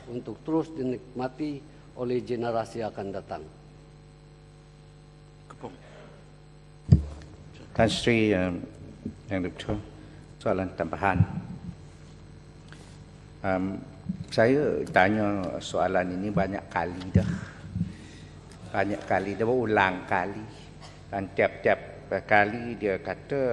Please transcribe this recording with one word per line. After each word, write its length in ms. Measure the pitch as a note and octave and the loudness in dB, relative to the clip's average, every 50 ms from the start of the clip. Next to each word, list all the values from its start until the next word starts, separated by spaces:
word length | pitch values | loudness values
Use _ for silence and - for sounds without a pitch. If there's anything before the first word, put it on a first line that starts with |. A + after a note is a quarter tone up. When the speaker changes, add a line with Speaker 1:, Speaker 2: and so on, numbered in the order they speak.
| - B2 | -14 -8
Speaker 1:
untuk 320 | A#2+ B2 - A#2 G#2+ - - | -8 -8 -8 -8 -12 -10 -4
terus 320 | D#3+ D#3+ D#3+ D3+ D#3 - | 0 0 0 0 0 -4
dinikmati 880 | C3+ B2+ B2+ B2 G#2+ - - - B2 B2+ C3 - - D3+ D3+ C#3+ C#3 - - - - - - - | -4 -2 -2 -2 -4 -6 -10 -8 -6 -6 -4 -4 -4 -4 -4 -4 -8 -10 -16 -20 -20 -20 -18 -8
oleh 240 | - B2+ A#2+ B2 B2 | -6 -2 0 0 -2
generasi 640 | G#2+ G#2 B2 A2+ A#2 A#2+ A2+ A2+ A2 A2 - A#2 A2 | 0 -2 -2 -2 0 0 0 0 -2 -2 -4 -6 -6
akan 240 | G#2 - - G2+ G2 F#2+ | -4 -4 -6 -8 -6 -6
datang. 280 | F#2+ E2 - F#2+ D#2 D#2 D2+ - - - - - - - - - - - - - - - - - - - - - - - - - - - - - - - - - - - - - - - | -8 -8 -8 -8 -10 -10 -12 -16 -20 -20 -20 -20 -20 -20 -20 -20 -20 -20 -20 -20 -20 -20 -20 -20 -20 -20 -20 -20 -20 -20 -20 -20 -20 -20 -20 -20 -20 -20 -20 -20 -20 -20 -20 -20 -20 -20
Speaker 2:
Kepung. 280 | - - - C3 A2+ - - - - - - - - - - - - - - - - - - - - - - - - - - - - - - - - - - - - - - - - - - | -20 -18 -14 -14 -14 -14 -14 -20 -20 -20 -18 -20 -20 -20 -20 -20 -20 -20 -20 -20 -20 -20 -20 -20 -20 -20 -6 6 8 8 8 8 0 -10 -12 -16 -18 -18 -18 -18 -18 -18 -18 -18 -8 4 4
Tan 80 | A2+ | 4
Sri, 480 | G#2+ F#2 - - A#2+ A#2+ A2+ A2 G#2+ G2+ | 4 4 2 4 4 6 6 6 6 6
em, 240 | F2+ F#2 F#2 F2 E2+ - - - - - - - - - G2+ - - - - | 4 4 2 0 -2 -6 -10 -14 -16 -16 -16 -16 -12 -10 -12 -12 -10 -10 -4
Yang 100 | G2 F#2+ F2 | -4 -2 -2
Dipertua, 300 | E2+ - - - - G#2+ G#2 G2+ - - - - - - - - - - - | -4 -6 -8 -6 -4 -4 -4 -4 -10 -16 -18 -18 -18 -18 -20 -20 -20 -16 -6
soalan 320 | - A#2 G2 F#2 F#2+ F#2 - | -2 0 0 0 0 -4 -2
tambahan. 480 | - E2+ D#2+ D#2 D#2 F#2+ G2 F2+ F2+ - - - - - - - - - - - - - - - - - - - - - - - - - - - - - - - - - - - - - - - - - - - - - | -4 -4 -4 -2 0 2 2 4 4 4 2 2 -8 -8 -8 -12 -12 -12 -12 -14 -14 -16 -18 -18 -18 -18 -18 -18 -18 -18 -20 -20 -20 -20 -20 -20 -20 -20 -20 -18 -18 -18 -20 -18 -18 -18 -18 -20 -20 -20 -20 -16 -6 0
Em, 320 | G2 F#2+ F#2 F#2 G2 G2 - - - - - - - - - - - - | 0 2 2 0 -2 -4 -6 -10 -12 -16 -14 -8 -8 -6 -6 -6 -4 4
saya 480 | - A2+ A#2+ C3+ D3 D3 A2 E2 D2+ C#2 - | 4 6 6 6 4 4 2 0 0 -2 2
tanya 720 | - F#2+ F2+ G2 G#2+ G#2+ G#2+ G2+ G2+ G2 F#2 D#2+ B1 - | 6 6 6 6 6 4 2 2 0 0 -2 -4 -4 -6
soalan 560 | - - - F2+ F2 F2+ F2+ F#2 F2+ F2+ F2+ | -8 -2 0 2 2 4 4 2 2 0 -2
ini 160 | F2+ G2 G#2+ G2+ | -4 -4 0 0
banyak 320 | - F#2+ F#2 G2+ - - - - | 0 0 0 0 -6 -6 -4 -2
kali 320 | F2 E2+ F2 F2+ F2+ F2+ F#2+ - | -2 -2 -2 -4 -6 -6 4 4
dah. 160 | F#2 - - - - - - - - - - - - - - - - - - - - - - - - - - - - - - - | 4 4 4 -2 -6 -6 -10 -14 -16 -14 -8 -4 -4 -4 -4 -6 -14 -16 -16 -16 -16 -18 -18 -18 -18 -18 -18 -18 -16 -14 -6 -2
Banyak 300 | G#2 G2 G2+ G#2 - - | 0 0 0 -2 -6 -2
kali 320 | - G#2+ F#2 F#2+ G2+ G2+ | 0 0 0 0 -2 -2
dah, 80 | F#2 A2+ | 0 0
berulang 600 | A2+ B2+ B2+ A#2 A2 G#2+ G#2 F#2+ F#2+ F#2 F2+ - - | 2 2 2 2 4 6 6 6 6 4 -2 -4 0
kali. 360 | G#2 F#2 F2+ G2 G2+ G#2 A2 A2+ - - - - - - - - - - - - G#2 | 0 0 0 -2 -4 -8 -10 -12 -14 -16 -18 -18 -18 -18 -18 -18 -18 -18 -14 -6 -6
Dan 160 | G2+ G2 F#2 - | -6 -6 -4 2
tiap-tiap 720 | - G#2+ F#2+ - - - A#2 G2 - - - - - - - G2 F#2+ - | 2 2 2 2 2 2 2 2 2 0 -14 -16 -14 -8 -4 -4 -4 2
kali 540 | - G#2+ G#2 G#2 G#2 A2 A#2+ A#2 A#2+ A#2 G#2 | 4 6 6 6 4 2 -4 -6 -6 -6 -2
dia 160 | G#2+ G2+ F#2+ | -2 0 0
kata, 440 | F2+ - G2 F2+ - - - C#3+ C#3 C3 B2 | -2 -2 -6 -8 -8 -6 -4 -2 0 0 2